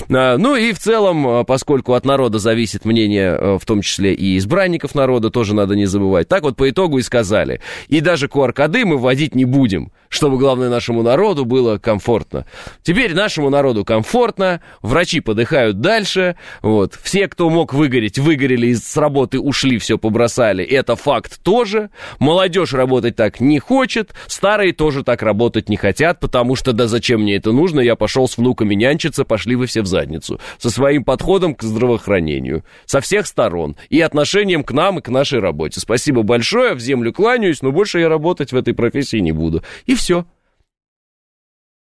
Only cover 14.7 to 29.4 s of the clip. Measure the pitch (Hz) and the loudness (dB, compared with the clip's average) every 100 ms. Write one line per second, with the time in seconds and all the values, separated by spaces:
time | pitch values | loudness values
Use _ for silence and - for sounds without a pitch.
14.7 | - 101 143 175 165 - 107 117 151 113 | -12 -2 0 0 -2 -2 0 0 2 2
15.7 | 98 151 226 202 - 185 175 - - 107 | 2 0 0 0 -2 -2 -4 -12 -6 0
16.7 | 110 95 - - 196 190 - 170 165 160 | 2 0 -4 -4 0 0 0 2 2 0
17.7 | 160 151 123 107 135 143 151 131 127 117 | 0 0 0 -2 0 0 2 2 2 2
18.7 | 120 - - 151 139 127 135 139 131 135 | 0 -2 -2 0 0 0 -2 -2 -2 0
19.7 | 120 - 110 110 110 117 - 113 92 92 | 0 0 -2 0 0 0 2 0 0 0
20.7 | 135 123 117 147 123 - - - 226 233 | 0 0 -2 0 -2 -4 -6 0 0 0
21.7 | 214 214 - - - 139 175 190 170 170 | -2 -6 -10 -18 -2 0 2 2 0 -2
22.7 | 135 127 127 117 - 107 - 131 147 - | 0 0 2 0 0 -2 2 2 2 2
23.7 | 269 262 - 214 - - - 196 208 196 | 0 2 -2 -6 -10 -14 -2 0 2 0
24.7 | - 156 139 127 120 - 101 117 113 104 | 0 0 0 -2 0 0 2 0 0 -2
25.7 | 104 101 92 156 175 135 127 120 131 - | -2 0 0 0 0 -2 0 0 0 0
26.7 | 117 120 117 - 117 104 98 107 120 185 | 0 0 0 0 0 2 0 2 2 2
27.7 | 151 120 110 107 135 131 - 123 123 107 | 2 2 2 0 0 -2 0 0 0 0
28.7 | 101 120 156 160 - 131 110 | 2 2 0 -2 -4 -2 -2